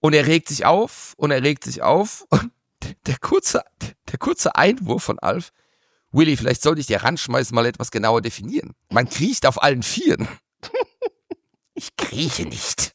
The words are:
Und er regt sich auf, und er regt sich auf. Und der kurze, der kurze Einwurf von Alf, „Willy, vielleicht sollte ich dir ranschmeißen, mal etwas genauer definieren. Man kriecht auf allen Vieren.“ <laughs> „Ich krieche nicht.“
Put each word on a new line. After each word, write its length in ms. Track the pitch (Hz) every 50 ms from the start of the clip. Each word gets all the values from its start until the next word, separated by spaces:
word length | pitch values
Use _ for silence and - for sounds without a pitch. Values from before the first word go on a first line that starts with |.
Und 140 | - 156 151
er 120 | 151 143
regt 220 | 143 160 165 156 -
sich 160 | 143 139 -
auf, 500 | - 160 190 220 - - - - - -
und 160 | _ - 147 143
er 100 | 131 127
regt 220 | 143 151 - -
sich 180 | 123 120 - 57
auf. 420 | 76 131 170 202 214 - - 392 _
Und 220 | - - - 240 _ _ _ _ _ _ - - - _ _
der 120 | - 135 -
kurze, 440 | - - - 392 - - - - - _ _ _ - - - _ _ -
der 80 | - 127
kurze 340 | - 262 339 - - 160 -
Einwurf 480 | - 143 185 233 262 208 170 117 - -
von 160 | - - -
Alf, 320 | - 71 101 170 175 - _ _ _ _ _ _ _ _ _ _ _ _ -
„Willy, 240 | 139 160 156 147
vielleicht 260 | 131 117 123 123 - -
sollte 180 | 147 160 156
ich 60 | 139
dir 160 | - 110 98 -
ranschmeißen, 520 | 117 160 160 - - 120 135 131 - 117
mal 120 | 113 117
etwas 240 | 120 120 - 123 -
genauer 320 | - 113 101 110 113 - 104
definieren. 500 | 95 - - 98 113 214 302 - - - _ _ _
Man 180 | - - 131 131
kriecht 380 | - - 147 220 269 - -
auf 140 | 139 123 - -
allen 200 | 143 139 123 117
Vieren.“ 460 | - - - 349 320 - - 107 - - - _ _ _ _ -
<laughs> 1120 | - - 494 494 _ _ _ - 453 _ _ _ _ - _ _ _ _ _ _ _ _
„Ich 220 | - - - _
krieche 480 | - - - - 113 156 156 123 - 87
nicht.“ 460 | 76 - - - - - - - - _